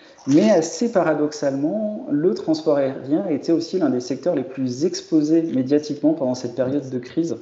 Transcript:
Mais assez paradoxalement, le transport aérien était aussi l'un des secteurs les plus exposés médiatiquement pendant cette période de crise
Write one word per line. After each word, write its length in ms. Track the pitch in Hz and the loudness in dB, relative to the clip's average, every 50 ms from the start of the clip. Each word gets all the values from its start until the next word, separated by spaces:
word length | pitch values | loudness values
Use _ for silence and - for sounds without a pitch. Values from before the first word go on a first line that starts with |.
| - - - - - | -20 -20 -20 -10 -2
Mais 240 | 135 139 160 202 220 | 2 4 6 6 6
assez 400 | 208 170 160 - - - 240 226 | 6 4 4 0 -2 -2 -2 0
paradoxalement, 1160 | - 190 160 156 156 147 151 147 - - - 139 135 139 143 156 190 214 214 208 214 - 131 - | 2 2 2 2 2 2 0 -2 -2 -2 -4 -2 -2 0 -2 -2 -2 -2 -4 -4 -6 -8 -6 -2
le 240 | 143 147 156 185 214 | -2 2 2 2 0
transport 440 | - - - 320 311 - 160 147 143 | 0 0 -2 -2 0 2 2 2 2
aérien 500 | 139 131 135 131 - 131 147 170 202 185 | 2 0 -2 -4 -4 -2 -2 0 0 0
était 240 | 151 135 - - | -2 -2 0 0
aussi 260 | 170 156 165 - - 185 | 0 0 0 -2 -2 0
l'un 120 | 165 139 | 0 2
des 100 | 127 123 | 0 0
secteurs 360 | 123 - 135 127 - 170 175 | -2 -4 -6 -4 -2 -2 -2
les 80 | 143 123 | -2 -2
plus 420 | 127 - - 131 127 123 127 147 | -4 -6 -4 -4 -4 -2 -2 -2
exposés 560 | 190 - - - - 170 156 147 147 160 165 | -2 -2 -4 -4 0 0 2 2 4 4 2
médiatiquement 720 | 160 165 - 131 127 127 147 147 151 - 143 143 - 151 160 | 2 2 0 -2 0 2 2 2 2 0 -4 0 2 2 2
pendant 200 | 147 139 127 127 | 2 0 -2 -2
cette 220 | - - 120 - | -4 -6 -6 -4
période 340 | - 127 127 139 147 139 131 | -2 -2 -2 -2 -2 -4 -4
de 100 | 131 123 | -6 -8
crise 360 | 120 - - 160 165 165 113 - | -8 -6 -4 -4 -4 -2 -4 -8